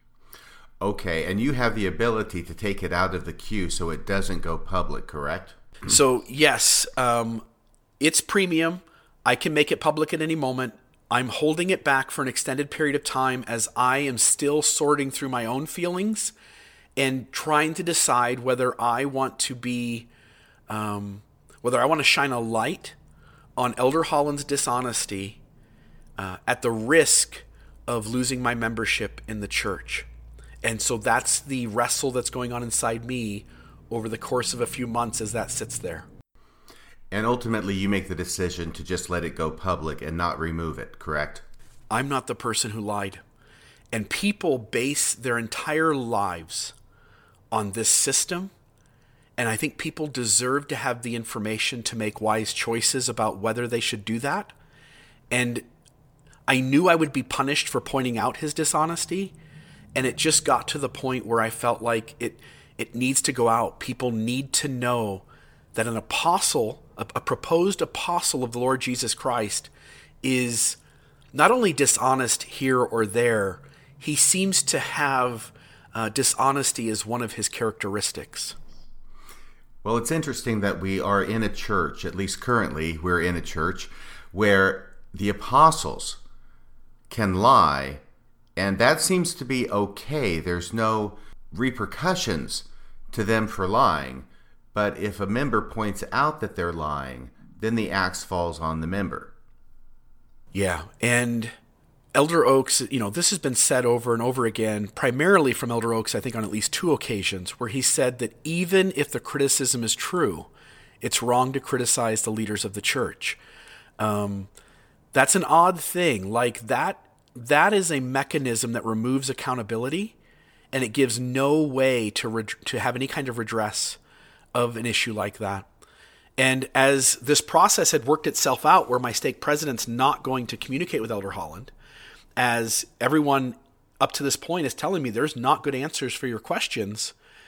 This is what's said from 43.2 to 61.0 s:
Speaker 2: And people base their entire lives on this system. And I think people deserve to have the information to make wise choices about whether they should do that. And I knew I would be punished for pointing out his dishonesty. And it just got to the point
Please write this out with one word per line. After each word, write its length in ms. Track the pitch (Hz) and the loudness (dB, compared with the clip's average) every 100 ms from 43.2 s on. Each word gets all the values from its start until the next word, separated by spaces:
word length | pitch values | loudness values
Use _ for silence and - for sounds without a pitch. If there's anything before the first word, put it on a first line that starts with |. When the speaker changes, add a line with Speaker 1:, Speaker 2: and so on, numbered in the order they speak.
| - _ - - - - - | -20 _ -20 -20 -20 -20 -8
Speaker 2:
And 160 | 113 101 | -6 -4
people 500 | - 202 202 180 127 | -2 -2 0 0 0
base 560 | 107 120 131 147 - | -2 -2 0 0 -2
their 240 | - 127 117 | -2 -2 -2
entire 560 | 113 - - 151 160 | -2 -6 -2 2 2
lives 800 | 143 117 110 98 87 80 - - - - _ - - _ _ - | 2 0 0 0 -4 -8 -8 -8 -12 -20 _ -20 -20 _ _ -4
on 200 | 113 104 | -4 -2
this 180 | 107 110 | -2 2
system. 600 | - - 135 - 175 190 - _ _ _ _ _ _ _ - | 4 4 0 0 -4 -8 -14 _ _ _ _ _ _ _ -4
And 120 | 117 | -2
I 80 | 113 | 0
think 200 | 156 - | -4 -4
people 300 | 160 - 151 | -8 -6 -6
deserve 600 | 131 117 - 127 139 143 | -4 0 2 2 0 -2
to 80 | 139 | -4
have 260 | 135 120 | -2 -2
the 120 | 120 | -4
information 680 | 117 113 117 107 110 - 120 | -6 -6 -4 -4 -2 -2 -4
to 100 | - | -6
make 280 | 117 107 - | -4 -4 -2
wise 320 | 107 110 107 | 0 0 0
choices 540 | - - 117 - 135 120 | -4 -2 0 0 0 -2
about 280 | 117 110 95 | 0 -2 0
whether 320 | 110 113 120 | -2 -2 -2
they 120 | 117 | -2
should 240 | - 110 | -2 -4
do 140 | 101 117 | -4 -2
that. 320 | 139 180 196 - - - - - - - - | -2 -4 -6 -14 -20 -20 -20 -20 -20 -16 -4
And 320 | 123 123 120 - _ _ _ _ _ - - - | -2 0 -4 -10 _ _ _ _ _ -20 -8 0
I 120 | 131 | 2
knew 280 | 131 139 180 | 4 4 6
I 60 | |
would 180 | 165 156 | 4 2
be 100 | 135 | -2
punished 460 | 120 - 135 151 - | -4 -2 0 0 0
for 140 | 127 | -4
pointing 340 | - 135 127 113 | -2 -2 0 0
out 220 | 120 - | -2 -2
his 160 | 151 | -6
dishonesty. 800 | 151 156 156 160 170 - 185 196 - - - - - - | -2 0 2 0 -2 -4 -4 -6 -10 -20 -20 -20 -20 -8
And 100 | 127 | -2
it 120 | 131 - | -2 0
just 280 | 156 151 | 2 2
got 220 | - 123 - | 4 2 0
to 100 | 151 | -4
the 100 | 135 | -4
point 360 | - | -4